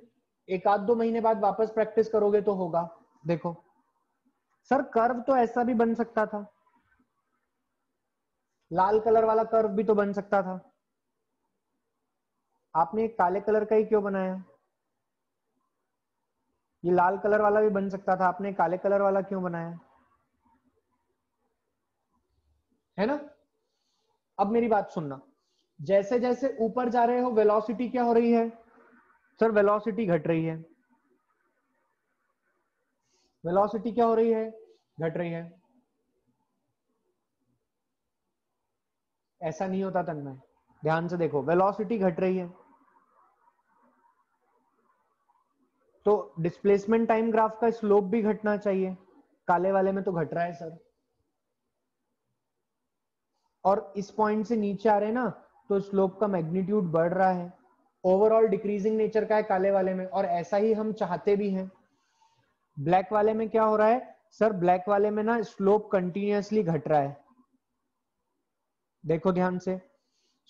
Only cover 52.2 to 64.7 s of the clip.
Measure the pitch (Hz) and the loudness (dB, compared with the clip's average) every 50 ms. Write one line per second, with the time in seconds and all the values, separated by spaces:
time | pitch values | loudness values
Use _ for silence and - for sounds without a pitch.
52.2 | _ _ _ _ _ _ _ _ _ _ _ _ _ _ _ _ _ _ _ _ | _ _ _ _ _ _ _ _ _ _ _ _ _ _ _ _ _ _ _ _
53.2 | _ _ _ _ _ _ _ _ - 185 196 214 214 - - 202 190 - - - | _ _ _ _ _ _ _ _ 0 0 0 0 -2 -6 -10 -10 -10 -8 -2 0
54.2 | 214 214 214 214 214 - 240 220 208 202 202 190 - 226 208 202 208 214 226 247 | 0 0 0 0 -2 -2 -2 -2 0 -2 -4 0 2 2 2 4 2 0 -2 -2
55.2 | 254 202 - - - _ _ _ _ - 202 196 196 196 202 196 196 190 190 - | -2 -4 -6 -8 -16 _ _ _ _ -2 -2 -2 -2 -2 0 0 0 0 0 -2
56.2 | 220 202 196 180 160 156 170 185 190 175 208 214 196 170 156 165 165 175 185 185 | -2 -2 -2 -2 -2 -2 -4 -4 -2 0 0 -2 0 0 0 0 0 0 2 2
57.2 | 190 185 185 180 175 180 - _ _ _ _ _ _ _ _ _ - 185 185 190 | 2 2 2 0 -4 -10 -14 _ _ _ _ _ _ _ _ _ 0 2 4 4
58.2 | 208 220 220 226 226 220 196 196 - 202 208 208 190 220 220 220 220 208 214 220 | 4 4 6 6 4 4 2 0 -2 -4 -4 -2 -2 0 0 0 0 0 0 -2
59.2 | 208 214 220 214 214 214 202 185 190 196 196 196 185 190 190 185 185 185 - 190 | 0 2 0 0 0 0 0 0 2 2 2 2 0 0 -2 -4 -6 -4 -4 -4
60.2 | 196 180 175 175 170 - - 202 208 220 220 208 214 220 214 - 208 170 175 170 | -2 -2 -2 -4 -4 -2 0 0 2 2 0 0 -2 -4 -4 -4 -4 -4 -4 -4
61.2 | - 208 202 196 208 202 190 190 185 190 - _ _ _ _ _ _ _ _ _ | 0 0 0 0 0 -2 -4 -4 -6 -8 -12 _ _ _ _ _ _ _ _ _
62.2 | _ _ _ _ _ _ _ _ _ _ _ 147 139 156 175 185 190 190 214 214 | _ _ _ _ _ _ _ _ _ _ _ -6 -2 0 2 0 0 0 0 0
63.2 | 208 220 220 220 226 220 220 220 220 220 214 214 214 214 233 254 254 - - _ | 2 2 0 -2 -4 -2 0 0 2 2 2 2 4 2 2 2 -2 -8 -18 _
64.2 | _ _ _ - 214 226 214 180 170 175 | _ _ _ -2 0 0 0 2 2 2